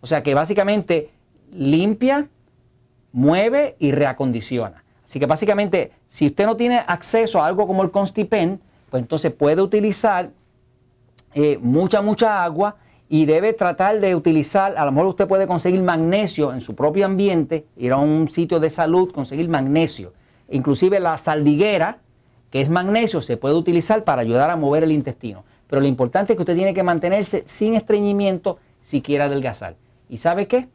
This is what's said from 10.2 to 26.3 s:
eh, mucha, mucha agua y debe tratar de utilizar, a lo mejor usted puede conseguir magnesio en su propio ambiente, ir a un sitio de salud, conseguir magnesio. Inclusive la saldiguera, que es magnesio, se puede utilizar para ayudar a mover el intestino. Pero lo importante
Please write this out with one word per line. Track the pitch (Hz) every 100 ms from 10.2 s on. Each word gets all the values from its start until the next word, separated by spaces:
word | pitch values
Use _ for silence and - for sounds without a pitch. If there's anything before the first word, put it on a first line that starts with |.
| 175 - _ _ _ _ _ _ _ _ _
eh, | 143 147 147
mucha, | 120 135 180 208
mucha | 202 214 226 208
agua | 175 156 202 208 _ _ _
y | 151 151
debe | 156 202
tratar | 220 180 170 190 214
de | 202
utilizar, | 180 156 160 143 202 196
a | 190 147
lo |
mejor | 135 185
usted | 185 196
puede | 190 190
conseguir | 175 180 185
magnesio | 180 165 160 190 208 - 143
en | 127
su | 110
propio | 104 143 170
ambiente, | 196 190 202 175 143 160 151 _
ir | 123
a | 131
un | 147 156 160
sitio | - 170 170
de | 156
salud, | 156 160 175 185
conseguir | 180 127 139 170
magnesio. | 156 135 151 165 - 90 _ _ _ _
Inclusive | 139 127 139 185 196
la | 175 156
saldiguera, | - 156 147 147 208 196 165 - _ _ _ _ _
que | 135
es | 139
magnesio, | 170 185 214 226 165
se | - 120
puede | 135
utilizar | 156 160 170 160 214
para | 220 135
ayudar | 113 117 147
a | 170
mover | 143 147
el | 160
intestino. | 151 135 - 120 95 - _ _
Pero | 135
lo | 139
importante | 131 123 - 202